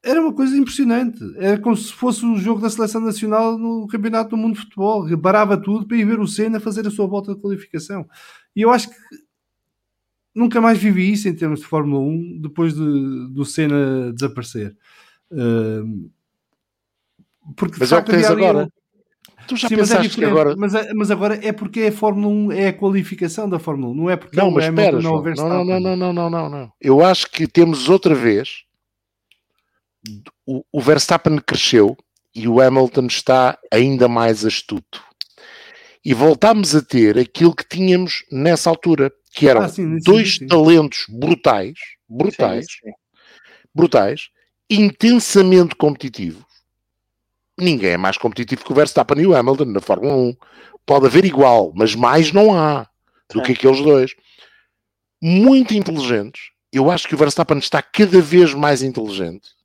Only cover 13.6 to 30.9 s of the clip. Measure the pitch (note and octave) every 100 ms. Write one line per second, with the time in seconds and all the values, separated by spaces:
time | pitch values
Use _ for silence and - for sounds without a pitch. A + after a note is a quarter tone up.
13.6 | D#3 C#3+ C#3 C3 B2 A#2 C3+ A#2+ A#2 A#2
14.6 | G#2 _ _ _ _ _ _ D#3+ A#2+ A#2
15.6 | A2 A2 A2 G#2 E2 _ _ _ _ _
16.6 | _ _ _ _ _ _ _ _ D#3 C#3+
17.6 | F3+ D#3+ B2+ E3+ A3 F3 G#3+ G#3+ F#3+ D3
18.6 | D#3 _ _ _ _ _ - _ - A#3+
19.6 | A#3+ G#3+ G#3 F3+ A3 - G#3 D#3 D3 D3+
20.6 | G3+ G#3+ G#3+ G#3+ G3+ G#3 G#3 G#3+ G#3+ G#3+
21.6 | G3+ A3+ G#3+ G#3+ G#3+ G3+ G#3 G#3 G#3 F#3
22.6 | G3 F#3+ G3 G3 F#3 F#3+ F3 E3 G#3 E3+
23.6 | E3 C#3 B2 C3 E3 F3+ - F3 G3 D3+
24.6 | D#3+ D#3+ E3 C3 E3 D#3+ D3+ D#3+ D#3 F3+
25.6 | F3+ F#3 F#3 F#3 F3+ F3 E3+ E3+ D#3 C#3+
26.6 | A#2+ _ C#3+ C3+ F3+ F#3 - - D#3+ -
27.6 | E3 D3 C3 F#3 F3+ C#3 A#2+ G#2 C3+ -
28.6 | _ _ _ _ _ _ _ _ _ _
29.6 | _ _ _ _ A2 G#2 - _ - C3
30.6 | - D3 B2+